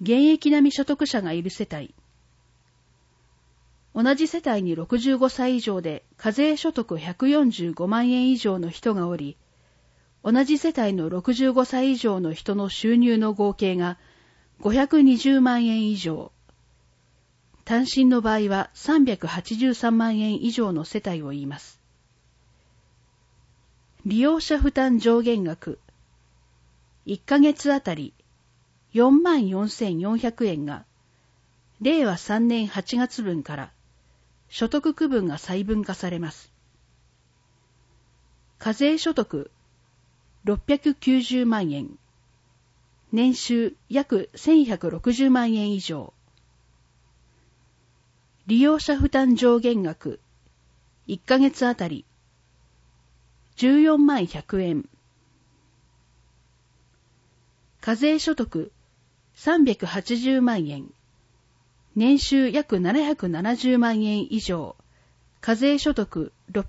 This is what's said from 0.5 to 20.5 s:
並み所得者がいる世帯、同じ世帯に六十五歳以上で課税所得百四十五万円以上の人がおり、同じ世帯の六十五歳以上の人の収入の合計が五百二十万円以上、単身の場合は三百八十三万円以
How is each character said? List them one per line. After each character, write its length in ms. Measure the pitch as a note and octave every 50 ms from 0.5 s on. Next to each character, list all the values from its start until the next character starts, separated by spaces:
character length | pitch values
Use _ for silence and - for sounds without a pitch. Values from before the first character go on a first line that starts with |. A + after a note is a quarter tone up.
並 160 | D4 D4 C#4
み 60 | C#4+ C4+
所 120 | - C#4
得 220 | - D4 - D4+
者 140 | C#4 - A#3
が 120 | G3 E3+ D#3+
い 100 | E3+ E3+
る 80 | F#3
世 160 | - - G#3 - -
帯、 220 | D3+ C#3+ - _ _ _ _ _ _ _ _ _ _ _ _ _ _ _ _ _ _ _ _ _ _ _ _ _ _ _ _ _ _ _ _ _ _ _ _ _ _ _ _ -
同 200 | A3 A3+ B3+ C#4
じ 140 | C4+ D#4+ D4+
世 140 | - E4+ D#4+
帯 160 | C#4+ A3+ G#3 F#3+
に 140 | F3 E3
六 220 | D#3+ E3 - B3 A#3+
十 180 | A#3 C4+ C4+
五 140 | B3 C4 C4
歳 260 | - - B3+ B3+ B3+
以 40 | B3
上 200 | A3+ A3+ G3+ F#3
で 240 | E3+ E3 D3+ - _ _ _ _
課 120 | - A3
税 280 | G#3 C4 C#4+ D#4 D4+ D4
所 120 | - E4
得 280 | D#4+ - A3+ - E3+ D#3+
百 320 | D3+ E3+ F3 - C4 C4+
四 200 | C#4+ D4+ D4 B3
十 220 | F#3+ - F3 E3+ D#3
五 140 | - E3+
万 240 | F3+ G#3+ A3+ A#3+ B3
円 180 | B3 B3+ B3 B3+
以 80 | C4
上 220 | A#3 - G#3+ F#3+ F#3
の 100 | F3 E3+
人 260 | E3 - - A#3+ G#3+
が 140 | G3 F3 F3
お 80 | F3
り、 220 | E3 D3 C#3+ D3+ _ _ _ _ _ _ _ _ _ _ _ _ _ _ _ _ _ -
同 220 | G#3 A3+ B3+ C4+
じ 140 | B3+ D4+ C#4
世 100 | - E4 D#4+
帯 160 | - A3+ G#3 G3
の 160 | F#3 D#3+ D#3+
六 240 | F3+ F3+ F3+ - B3
十 180 | A3+ C4 C4
五 140 | B3 C4 B3+
歳 280 | - - B3+ B3+ C4+ C4
以 40 |
上 240 | A#3+ - A3+ G3+ F#3
の 140 | F3+ D#3+ D#3+
人 200 | - - - G3+
の 140 | G3+ G3+ G3
収 260 | - - - A3 A#3
入 220 | A#3+ A#3+ A#3+ A3+
の 160 | A3 G#3+ G#3+ G#3+
合 220 | G3+ G#3 G3+ G3
計 200 | - G#3+ F#3+ F#3
が 240 | F3+ F3 F3 F3+ - _ _ _ _ _ _ _ _ _ _ _ -
五 100 | - G#3
百 300 | G#3+ C4 C#4 C#4+ - D#4
二 160 | C#4 C4+ B3+
十 240 | A3+ - C4+ C4+ C4+
万 260 | B3+ B3+ B3 A#3+ A#3
円 220 | A3+ A3+ A3 A3 G#3+
以 80 | G#3+
上、 340 | G3 F3+ E3 D#3 - - - _ _ _ _ _ _ _ _ _ _ _ _ _ _ _ _ _ _ _ _ _ _ _ _ _ _ -
単 220 | - A3+ A#3 C4 B3+ -
身 120 | C4 C4
の 160 | B3+ B3+ A#3+
場 140 | G#3+ A3 G#3+
合 160 | A3 G#3+ G3+
は 180 | G3 G3 - - _
三 320 | - - - D4+ D#4+ C#4
百 200 | B3+ G#3 - -
八 300 | - - F3 F3 - A#3
十 160 | A3 B3+ C4 A#3+
三 240 | - - A#3 A#3
万 220 | A3+ A3+ A3+ A3 G#3+
円 260 | G#3+ G#3+ G#3 - -
以 60 | A#3